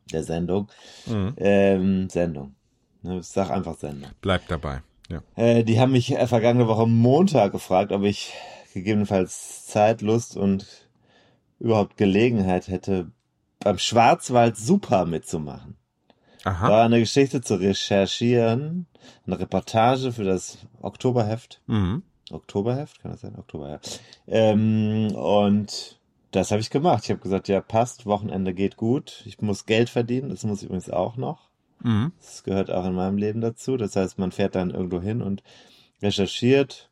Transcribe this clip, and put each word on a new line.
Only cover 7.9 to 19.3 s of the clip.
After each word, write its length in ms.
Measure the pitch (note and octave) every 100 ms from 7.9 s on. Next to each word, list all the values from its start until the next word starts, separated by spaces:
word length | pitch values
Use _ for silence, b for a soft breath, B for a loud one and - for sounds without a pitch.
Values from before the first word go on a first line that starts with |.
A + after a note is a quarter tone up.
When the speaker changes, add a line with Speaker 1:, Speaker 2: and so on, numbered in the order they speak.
Speaker 1:
ob 120 | G2
ich 280 | G2+ G2+ - B B B B
gegebenenfalls 960 | G2+ F#2 G#2+ G2+ G2 F2+ - - - -
Zeit, 340 | A2 G#2+ A2+
Lust 380 | G#2+ A2+ - -
und 500 | G2 G2 - - _ b b b b b b _
überhaupt 400 | A#2 A2 G2 -
Gelegenheit 680 | G2+ F#2+ B2 A#2+ F#2+ F2+ F#2
hätte, 420 | F#2 - F#2+ E2 - _ _ _ _
beim 160 | G#2 -
Schwarzwald 800 | - A2+ A#2+ E3+ - B2 A#2 -
Super 480 | A2 G3+ - F#2+
mitzumachen. 720 | E2 D#2+ - E2+ D2+ C2 - - _ _ _ b b b
Speaker 2:
Aha. 260 | F#2+ F2+ G#2+
Speaker 1:
Da 140 | G#2+ A#2
eine 140 | A#2
Geschichte 420 | A2 - C3+ C#3+
zu 140 | - G2
recherchieren, 1300 | G2 F#2+ - G2+ F#2+ - A#2 A#2+ A2+ A#2 D3+ F3 E3+ B B B
eine 140 | -